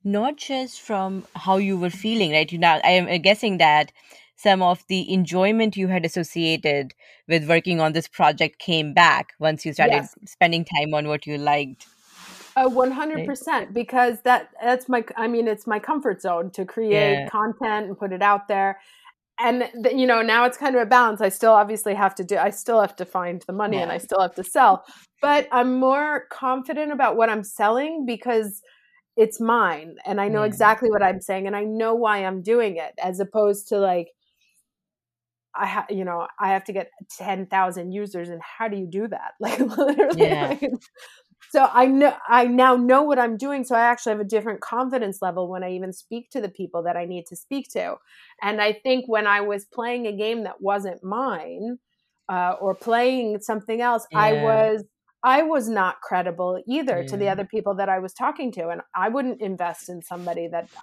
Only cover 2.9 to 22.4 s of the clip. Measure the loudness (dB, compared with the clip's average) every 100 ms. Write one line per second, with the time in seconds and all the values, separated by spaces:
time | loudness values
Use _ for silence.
2.9 | 4 4 2 4 4 2 4 6 6 2
3.9 | _ _ -20 _ _ 4 4 4 2 _
4.9 | -4 0 0 2 2 2 4 0 0 -2
5.9 | 0 -2 -4 -4 -2 0 0 0 0 -2
6.9 | _ -20 _ -2 0 4 2 2 0 0
7.9 | 0 -6 2 2 4 -4 _ -4 -2 2
8.9 | 6 6 4 -2 _ -2 -2 -6 2 2
9.9 | 2 -2 -16 -20 0 2 2 -2 -4 -2
10.9 | -2 -2 -6 -6 -4 0 0 -2 -12 -20
11.9 | _ _ -20 -20 -20 -4 0 2 2 0
12.9 | -2 -6 -4 -6 -8 -2 -4 -2 -8 -2
13.9 | 2 2 2 2 2 0 -4 0 0 0
14.9 | -2 -2 -6 -2 0 -2 -4 -4 -4 -2
15.9 | -2 -2 -4 -4 -4 -4 -8 -8 -4 2
16.9 | 2 4 0 -2 -2 -4 -4 -4 -4 -6
17.9 | -8 -6 0 2 2 0 0 0 -2 _
18.9 | _ -20 _ _ -2 0 0 -4 -2 0
19.9 | 2 4 4 4 4 4 2 0 0 4
20.9 | 4 4 2 -2 2 6 6 4 -2 -4
21.9 | 0 0 -2 -4 0